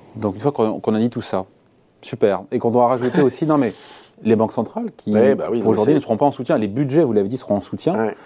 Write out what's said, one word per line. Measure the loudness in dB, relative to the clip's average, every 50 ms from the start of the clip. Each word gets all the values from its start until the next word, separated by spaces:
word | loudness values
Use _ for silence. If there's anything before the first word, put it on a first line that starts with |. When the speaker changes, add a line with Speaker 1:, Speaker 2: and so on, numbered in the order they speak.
| -20 -18 -12
Speaker 1:
Donc | -6 -6 -6 -4
une | -2
fois | -4 -4
qu'on, | 0 0 -2 -2 -2 -4
qu'on | -2 -2 0
a | 0
dit | 0 -2
tout | -2 -6
ça, | -8 -6 -6 -6 -6 _ _ _ _ _ _ _ _ _ _ _
super, | -14 -12 -4 0 2 2 2 0 -4 -6
et | -6 -2
qu'on | -2 2
doit | 2 4 4
rajouter | 4 2 0 0 0 2 2
Speaker 2:
<laughs> | 2
Speaker 1:
aussi, | 2 2 0 0
non | 0 2
mais | 2 2 0 -4 -8 -18 -20 -20 -20 -20 -20 _ -6 0
les | 2 2
banques | 2 2 0 -2
centrales | -4 -6 -4 -6 -8 -8 -8 -10
qui | -10 -6 0 2
Speaker 2:
Ouais, | 4 4 4 4
bah | 2 -2 -2
oui, | -2 0
non, | 2 2
Speaker 1:
aujourd'hui | 2 4 4 4 2
Speaker 2:
c'est | 2
Speaker 1:
ne | 2
seront | 0 0
pas | 2 2
en | 0
soutien, | 0 -2 -4 -2 0 0
les | 0
budgets, | -2 -2 -2 -2 0 2 2 2
vous | 4
l'avez | 2 0 0
dit, | 0 -4
seront | -8 -4 -2 -2
en | -2
soutien, | -2 -6 -10 -4 -2 -2 0
Speaker 2:
Ouais. | 0 -2 -2 -4 -8 -18